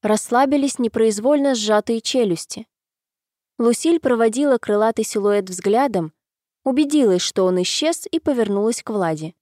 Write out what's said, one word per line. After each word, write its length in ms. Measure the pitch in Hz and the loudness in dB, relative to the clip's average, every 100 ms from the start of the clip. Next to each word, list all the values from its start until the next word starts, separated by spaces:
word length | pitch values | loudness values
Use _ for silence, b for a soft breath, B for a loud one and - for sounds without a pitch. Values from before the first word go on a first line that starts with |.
Расслабились 760 | 214 214 - 233 277 294 277 - | 0 -2 0 0 2 2 -2 -2
непроизвольно 720 | 233 - 220 208 233 294 277 | -4 2 0 2 2 2 2
сжатые 480 | 247 208 214 - 226 | 0 0 0 0 -4
челюсти. 680 | - 262 220 170 - - 226 _ _ _ _ _ _ _ _ _ | -2 0 0 -2 -6 -14 -16 _ _ _ _ _ _ _ _ _
Лусиль 400 | 233 240 320 339 | 0 2 0 0
проводила 580 | 277 240 226 226 294 247 | 0 2 2 2 0 0
крылатый 480 | - 208 220 226 220 | 0 0 2 0 -4
силуэт 440 | 214 202 208 190 | -2 0 0 -2
взглядом, 640 | 180 202 220 277 196 160 _ _ _ _ _ | -6 0 0 0 -2 -6 _ _ _ _ _
убедилась, 580 | - 254 294 302 240 180 | -2 0 2 2 2 2
что 240 | - - 185 | 0 0 0
он 160 | 180 | 0
исчез, 460 | 185 - 302 339 - | -2 -2 -2 -4 -4
и 100 | 330 | -4
повернулась 600 | - 262 208 202 214 240 | -2 -2 0 0 -2 -4
к 80 | - | -6
Владе. 460 | 214 170 156 156 - | -4 -2 -4 -8 -14